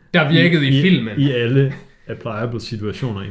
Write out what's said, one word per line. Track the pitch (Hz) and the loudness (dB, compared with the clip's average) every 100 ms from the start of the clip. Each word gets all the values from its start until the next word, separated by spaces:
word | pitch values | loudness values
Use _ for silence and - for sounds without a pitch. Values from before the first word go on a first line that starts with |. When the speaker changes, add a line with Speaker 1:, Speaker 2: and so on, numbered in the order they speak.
| _ | _
Speaker 1:
Der | 170 143 | 0 2
virkede | 165 170 165 139 | 4 4 2 2
i | 135 | 2
Speaker 2:
i, | |
Speaker 1:
filmen. | 180 151 110 107 | 4 2 0 0
Speaker 2:
i | 139 | 0
alle | 123 117 135 135 - - _ - | 0 2 2 2 -2 -16 _ -14
applicable | 113 120 107 120 117 | -10 -8 -6 -6 -6
situationer | - 110 104 - 127 98 | -8 -8 -8 -6 -6 -6
i | 104 | -8